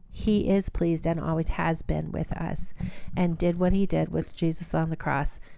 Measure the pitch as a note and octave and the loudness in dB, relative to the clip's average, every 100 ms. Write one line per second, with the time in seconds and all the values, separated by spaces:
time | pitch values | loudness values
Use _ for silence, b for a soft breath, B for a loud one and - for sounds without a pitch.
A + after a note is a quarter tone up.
0 | - - G#3+ G#3 - G3 - - E3+ E3 | -14 -2 2 2 4 2 2 0 0 0
1 | E3 E3+ E3 D#3+ D#3+ - E3 D#3+ - D#3 | 0 -2 0 0 0 0 0 0 -2 -2
2 | D#3 - D#3+ - E3 - - - F3+ B | -2 -4 -4 -4 -2 0 0 0 -6 B
3 | B F3+ F3 E3 F3 F3 F3+ G3 G3 D#3+ | B 0 0 2 0 2 4 4 4 2
4 | E3 D#3+ - - E3 D#3+ - D#3+ D#3+ D#3+ | 0 -2 -4 -2 0 0 -2 -2 0 -2
5 | D#3 C#3 D3 - b | -2 0 0 -4 b